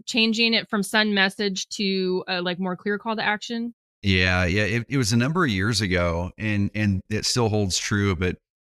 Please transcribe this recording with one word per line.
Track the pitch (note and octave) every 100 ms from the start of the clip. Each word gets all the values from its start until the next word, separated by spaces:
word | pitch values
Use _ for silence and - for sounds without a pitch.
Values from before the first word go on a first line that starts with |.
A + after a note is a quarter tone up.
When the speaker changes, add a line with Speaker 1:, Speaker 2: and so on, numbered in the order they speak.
| -
Speaker 1:
changing | A#3+ A3+ A3 A#3
it | A3+ F3
from | G#3+
send | G3 A3 G#3+
message | G3+ F#3+ - G3+ F#3+ -
to | - G3 F#3+ F#3 F#3 -
a, | F3+
like, | F3+ F3
more | F#3 F3+
clear | G#3 G3+
call | A3+ A3
to |
action. | G#3 G#3 - A#3 A#3 - _ _
Speaker 2:
Yeah, | G2+ F#2 F#2 F#2 F2+
yeah. | G2+
It, | G#2 A#2 A#2
it | C3+
was | A2+
a | A#2
number | B2+ E3+ D3+
of |
years | F#2+ G#2 G2+
ago, | G2+ F2+ F2 E2+ F2+ -
and, | G#2+ G#2 G2+
and | G#2 G#2 F#2+ -
it | G#2+ -
still | B2 A2+
holds | G#2+ G2 -
true, | - G#2 G2+ E2
but | F2+ - _ _ _